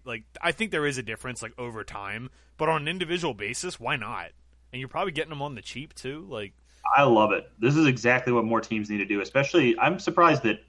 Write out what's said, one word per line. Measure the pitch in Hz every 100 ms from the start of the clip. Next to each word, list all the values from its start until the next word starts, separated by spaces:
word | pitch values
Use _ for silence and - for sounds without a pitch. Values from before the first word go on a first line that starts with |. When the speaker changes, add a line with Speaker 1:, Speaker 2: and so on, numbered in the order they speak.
| 127
Speaker 1:
Like, | 117 - -
I | 175
think | 165 214
there | 160 147
is | 131
a |
difference, | 113 110 127 117
like, | 113 -
over | 120 110
time, | 98 104 98 107 127 _ _ -
but | 156
on | 160
an | 147
individual | 185 165 175 165
basis, | 104 104 123 180 -
why | 117 143
not? | 104 101 85 _ _ _ _
And | 123
you're | 131
probably | 156 190
getting | 151 156
them | 147
on | 147 117
the |
cheap, | - 123 151
too. | - 131 147 185
Like, | 113 101 _ _ _ - -
Speaker 2:
I |
love | 139 113 107
it. | 92 - -
This | 117 151
is | 151
exactly | 117 120 127 127
what | 120 110
more | 113
teams | - 110 101
need | 104
to | 98
do, | 101
especially, | 95 139 139 170 - 170
I'm | 143 185
surprised | - 175 170 135
that | 113 -